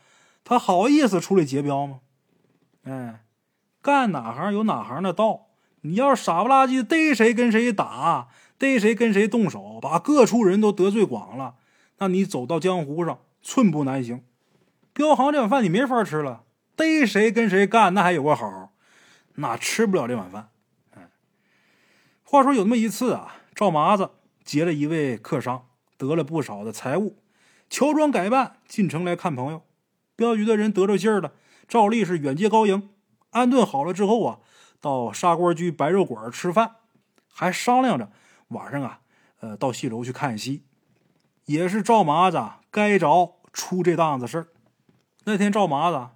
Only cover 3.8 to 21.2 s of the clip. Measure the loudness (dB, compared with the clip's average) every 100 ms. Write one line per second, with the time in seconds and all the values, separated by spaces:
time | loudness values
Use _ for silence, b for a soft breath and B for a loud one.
3.8 | 0 0 0 -2 -6 -6 -4 -2 -2 -4
4.8 | -6 -6 -4 0 -2 -2 _ _ _ _
5.8 | -6 0 2 2 0 -2 4 4 4 0
6.8 | 0 0 2 4 2 4 2 2 0 -2
7.8 | -4 -2 0 0 -4 b b _ 0 2
8.8 | 2 2 2 2 2 2 0 -2 -12 -12
9.8 | -4 -2 2 4 6 4 2 4 2 2
10.8 | 0 2 0 -2 -10 -12 -12 -14 _ _
11.8 | _ _ -2 0 -2 -4 -4 -2 -2 -2
12.8 | -4 -4 -4 -6 _ _ -6 2 2 2
13.8 | -2 -4 -6 -10 -16 _ _ _ _ _
14.8 | _ -2 2 2 2 0 0 2 2 2
15.8 | 0 0 -2 -4 -6 -10 _ _ _ -2
16.8 | 0 2 2 4 2 2 2 2 4 4
17.8 | 4 4 2 2 0 0 -2 -10 -16 _
18.8 | b b b b b -10 -8 -6 -4 -2
19.8 | 0 0 -2 -6 -8 -14 -18 _ _ _
20.8 | _ -20 -20 _